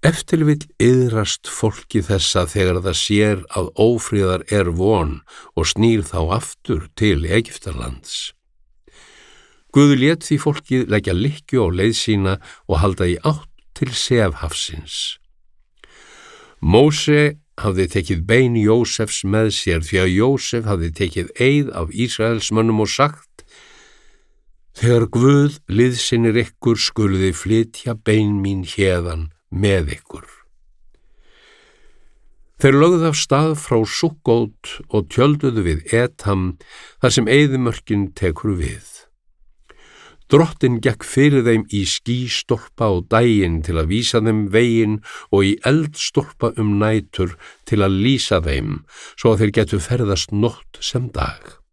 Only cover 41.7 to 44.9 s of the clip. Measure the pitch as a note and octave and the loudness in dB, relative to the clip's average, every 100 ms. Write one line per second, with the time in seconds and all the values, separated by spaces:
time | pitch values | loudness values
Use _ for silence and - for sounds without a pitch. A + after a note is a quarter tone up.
41.7 | G2+ F#2 - - B2 B2 - - A#2+ - | -4 -2 -4 -4 -4 -4 -8 -4 -4 -4
42.7 | - A2 F#2 - A2+ A#2+ G#2+ F2+ E2 D#2 | -4 0 0 0 2 4 2 2 -2 -4
43.7 | E2 D#2+ G#2 A#2 A#2+ A2 A2 G2+ G#2 A#2+ | -2 -2 -2 0 0 0 0 2 2 2
44.7 | A2+ A2 | 2 0